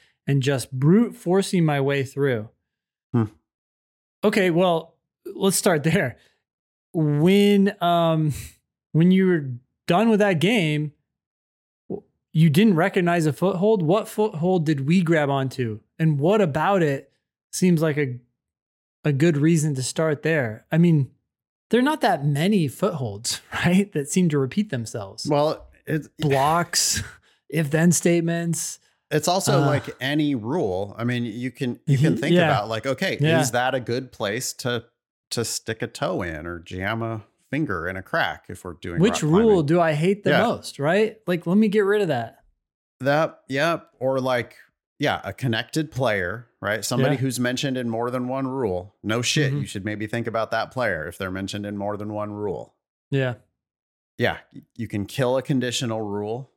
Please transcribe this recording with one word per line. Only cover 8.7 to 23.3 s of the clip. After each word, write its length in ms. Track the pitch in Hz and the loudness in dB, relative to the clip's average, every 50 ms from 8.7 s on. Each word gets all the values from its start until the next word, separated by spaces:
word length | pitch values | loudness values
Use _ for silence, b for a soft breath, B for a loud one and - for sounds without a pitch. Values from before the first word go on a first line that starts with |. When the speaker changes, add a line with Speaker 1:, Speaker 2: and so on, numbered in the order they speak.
| _ _ _ _ - | _ _ _ _ 2
Speaker 1:
when 180 | 151 170 180 | 4 4 6
you 160 | 185 185 190 | 6 4 4
were 180 | 185 180 160 143 131 123 120 _ _ _ _ - | 4 2 0 -2 -6 -10 -12 _ _ _ _ -2
done 220 | - 170 185 220 233 | 0 2 4 4 4
with 100 | 220 190 | 4 4
that 200 | 208 202 185 147 | 4 2 2 2
game, 540 | 139 190 254 220 165 156 151 151 151 147 - _ _ _ _ _ _ _ _ _ _ _ _ _ _ _ _ _ _ - | 2 2 2 2 2 2 0 -2 -4 -6 -10 _ _ _ _ _ _ _ _ _ _ _ _ _ _ _ _ _ _ -12
w-, 140 | 113 - _ _ _ _ _ _ - | -12 -12 _ _ _ _ _ _ 2
you 160 | 160 160 165 | 4 4 6
didn't 260 | 131 170 220 226 185 | 6 6 6 4 4
recognize 500 | 156 175 196 - 196 175 175 170 175 156 | 4 2 2 2 0 2 2 2 2 0
a 80 | 156 131 | 0 0
foothold? 500 | - 175 190 196 165 190 214 220 196 165 | 0 -2 -2 0 0 2 2 2 2 2
What 240 | 147 185 196 - | 2 2 0 0
foothold 580 | - - - 214 214 - 151 160 185 190 180 156 | -4 -2 -2 -2 -2 -2 -2 0 0 0 0 0
did 220 | 151 156 135 135 | 0 -2 -2 0
we 140 | 143 170 196 | 2 2 2
grab 280 | 175 156 170 151 147 139 | 2 2 2 2 2 2
onto? 520 | 139 135 135 131 - - 123 113 107 110 _ _ _ - | 0 0 -2 -4 -4 -4 -6 -6 -6 -10 _ _ _ -2
And 200 | 160 160 151 139 | 0 0 2 2
what 220 | 139 175 208 220 | 2 2 2 2
about 400 | 196 156 131 156 156 185 202 190 | 2 0 0 0 0 2 2 2
it 300 | 165 147 139 135 - _ _ _ _ _ _ _ _ _ | 2 0 0 -4 -6 _ _ _ _ _ _ _ _ _
seems 300 | - - 185 185 175 151 | -4 0 2 4 4 4
like 160 | 160 160 143 | 2 0 0
a, 180 | 147 147 131 123 120 _ _ _ _ _ _ _ _ _ _ _ _ _ _ _ _ - | 0 -2 -4 -4 -10 _ _ _ _ _ _ _ _ _ _ _ _ _ _ _ _ -2
a 100 | 151 143 | 0 2
good 240 | 127 165 175 160 | 4 4 4 4
reason 380 | 143 143 160 170 156 147 156 143 | 4 4 4 4 4 2 0 -2
to 80 | 131 123 | -4 -6
start 400 | - - - 160 160 147 135 - | -6 -4 -2 0 0 0 -2 -2
there? 420 | 156 165 151 127 110 107 110 _ - | -2 0 0 -2 -4 -6 -10 _ 0
I 60 | - | 4
mean, 340 | 160 170 175 160 147 131 - _ _ _ _ _ _ _ _ _ _ _ - | 4 6 6 6 4 2 0 _ _ _ _ _ _ _ _ _ _ _ 0
there 100 | - 240 | 0 2
are 40 | 254 | 2
not 180 | 294 311 294 | 2 0 0
that 240 | - 220 180 147 139 | 2 0 2 2 0
many 420 | 147 143 139 160 202 220 196 160 | 0 0 2 2 2 2 2 2
footholds, 760 | 135 - - 175 - 175 139 131 107 98 104 120 - | 0 -2 -2 -2 -2 -2 -2 -6 -6 -8 -8 -6 -8